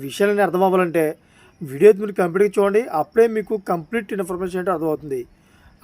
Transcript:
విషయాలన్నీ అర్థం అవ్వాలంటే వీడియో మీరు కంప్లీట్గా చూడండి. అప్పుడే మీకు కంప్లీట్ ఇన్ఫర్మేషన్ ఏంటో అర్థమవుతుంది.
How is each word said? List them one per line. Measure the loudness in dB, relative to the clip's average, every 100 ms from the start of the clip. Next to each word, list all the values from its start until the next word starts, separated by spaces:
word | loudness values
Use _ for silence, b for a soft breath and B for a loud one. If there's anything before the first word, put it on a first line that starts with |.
| -6
విషయాలన్నీ | -2 0 2 2
అర్థం | 2 2
అవ్వాలంటే | 2 2 0 0 -4 b b b -16 -12
వీడియో | 4 4 6
మీరు | 0 -2
కంప్లీట్గా | -2 0 0 2
చూడండి. | 2 2 0 -4
అప్పుడే | 0 2 2 2
మీకు | -4 -6 -4
కంప్లీట్ | -6 -4 -6 -4 -6
ఇన్ఫర్మేషన్ | -6 -6 -6 -4
ఏంటో | -2
అర్థమవుతుంది. | -2 -2 -4 -6 -8 -10 b b b b _